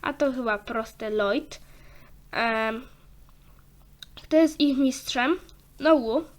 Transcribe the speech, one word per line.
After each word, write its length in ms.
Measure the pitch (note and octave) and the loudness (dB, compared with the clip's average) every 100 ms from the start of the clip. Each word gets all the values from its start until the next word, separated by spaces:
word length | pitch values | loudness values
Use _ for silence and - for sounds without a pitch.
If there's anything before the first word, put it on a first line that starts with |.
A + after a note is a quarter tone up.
A 100 | - | -6
to 200 | C#4+ C#4+ | -2 -2
chyba 260 | B3+ A#3 G#3 | -2 -4 -4
proste, 520 | - A#3 A3 - A3 | -4 -6 -6 -10 -6
Lloyd. 500 | G#3+ G3+ A#3 - - - - - - - - - | -2 0 0 -4 -18 -20 -20 -20 -20 -20 -20 -10
Em, 540 | - A3+ A3 A3 A3+ C4 - - - - - - - - - - - - - | -4 -2 0 -2 -6 -12 -20 -20 -20 -20 -20 -20 -20 -20 -20 -20 -20 -20 -20
kto 140 | - D#4 | 2 4
jest 240 | D#4+ D#4 | 4 4
ich 180 | C#4+ C4+ | 0 2
mistrzem? 600 | C4+ B3+ - C4 B3+ F#4 - - - - | 0 0 -6 -2 0 -2 -6 -20 -20 -2
No 160 | C#4+ D#4 | 4 4
Wu. 280 | A3+ A#3+ E4 | 4 -2 -4